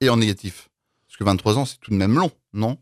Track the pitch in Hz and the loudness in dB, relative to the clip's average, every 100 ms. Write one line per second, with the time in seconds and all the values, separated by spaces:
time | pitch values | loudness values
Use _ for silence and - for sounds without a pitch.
0 | 131 117 107 98 95 - - _ _ _ | 2 2 2 -2 -8 -14 -20 _ _ _
1 | _ - 101 92 110 127 135 - - 98 | _ -4 -2 0 0 0 -2 -8 -4 0
2 | 98 143 180 - _ 104 110 135 | 2 2 0 -4 _ -6 -4 -6